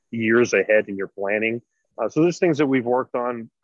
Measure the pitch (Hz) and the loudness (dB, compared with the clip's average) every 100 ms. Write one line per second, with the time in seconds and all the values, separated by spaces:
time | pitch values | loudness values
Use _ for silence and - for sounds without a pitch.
0 | _ 117 113 117 117 101 95 107 104 98 | _ -4 2 2 4 2 4 2 2 -6
1 | 95 - 98 107 110 117 - _ _ - | -8 -8 -4 -2 -2 -6 -10 _ _ -8
2 | 110 156 170 170 185 143 143 135 117 127 | -4 0 0 2 0 2 2 2 2 -2
3 | 123 127 120 120 113 _ | -2 -4 -4 -6 -10 _